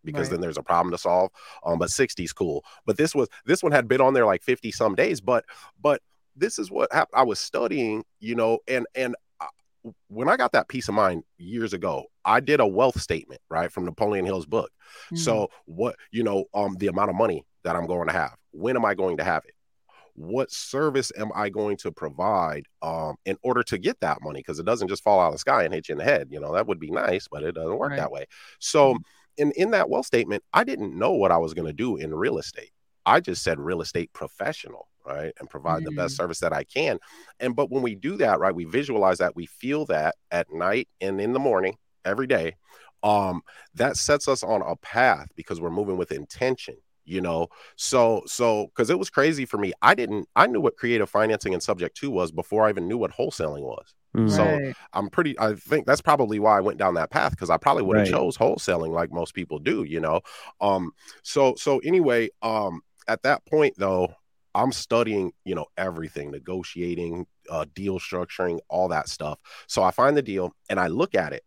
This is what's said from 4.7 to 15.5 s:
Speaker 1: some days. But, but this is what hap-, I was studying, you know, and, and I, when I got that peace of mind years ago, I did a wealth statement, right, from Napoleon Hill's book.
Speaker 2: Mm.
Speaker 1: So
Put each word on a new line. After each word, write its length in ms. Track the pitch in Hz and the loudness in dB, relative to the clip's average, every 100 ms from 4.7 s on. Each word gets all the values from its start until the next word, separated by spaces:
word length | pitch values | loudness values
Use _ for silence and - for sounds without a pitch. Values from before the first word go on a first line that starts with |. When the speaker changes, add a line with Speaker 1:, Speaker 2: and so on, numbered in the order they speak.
Speaker 1:
some 240 | - 110 95 | -2 0 2
days. 240 | 185 151 | 0 0
But, 240 | 98 120 - - - _ | 0 0 0 -20 -20 _
but 220 | 147 139 _ _ _ 135 | 0 0 _ _ _ -4
this 220 | 196 - | -4 -2
is 100 | 98 | -6
what 220 | 101 - | -2 0
hap-, 160 | 156 156 | 2 2
I 100 | 123 | 4
was 160 | 127 98 | 2 2
studying, 640 | - - 120 143 113 107 - _ | -4 -2 0 0 -2 -4 -8 _
you 160 | 107 117 | -6 0
know, 240 | 113 113 - | 2 0 0
and, 180 | 131 117 | -4 -2
and 220 | 127 127 120 _ _ | -4 -4 -6 _ _
I, 80 | 78 _ _ _ 113 - _ | -14 _ _ _ -20 -20 _
when 220 | 104 135 | -4 0
I 80 | 220 | 2
got 160 | - | 4
that 160 | - - | 2 0
peace 200 | 131 - | -6 -2
of 60 | |
mind 300 | 104 98 85 - _ | 2 2 0 -8 _
years 360 | 87 117 113 | -10 -6 -4
ago, 320 | 92 85 71 - _ | -4 -4 -4 -8 _
I 140 | - 113 | 2 2
did 220 | 135 147 | 4 4
a 60 | 110 | 4
wealth 340 | 95 131 - | 4 2 2
statement, 400 | - 85 - 65 _ | -4 -4 -6 -20 _
right, 220 | 80 85 | -4 -4
from 120 | - | -4
Napoleon 400 | 90 82 107 101 | -6 -2 0 0
Hill's 220 | 92 95 73 | -2 -4 -2
book. 240 | - - _ - - - | -4 -4 _ -20 -20 -12
Speaker 2:
Mm. 280 | 170 160 110 | -4 0 0
Speaker 1:
So 80 | 101 | -2